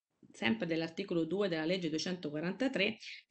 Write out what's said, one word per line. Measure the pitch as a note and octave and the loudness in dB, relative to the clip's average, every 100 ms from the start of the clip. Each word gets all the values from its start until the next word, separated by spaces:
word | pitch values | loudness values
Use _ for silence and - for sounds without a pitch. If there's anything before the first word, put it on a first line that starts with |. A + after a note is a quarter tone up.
| _ _ - | _ _ -18
sempre | - A3+ A3 E3+ | -2 2 2 2
dell'articolo | D#3+ E3 - G3 E3+ D#3+ | 0 0 -4 0 0 2
due | F#3+ G3+ | 2 2
della | D#3+ D#3 | 2 2
legge | F#3 E3 | 0 0
duecentoquarantatré, | D#3 F#3 F3 D3 D3+ F3 F#3 C4 F#3 G#3 | 0 -2 -4 -4 -2 -2 0 0 2 0
eh, | A3 - - - | 0 -12 -16 -16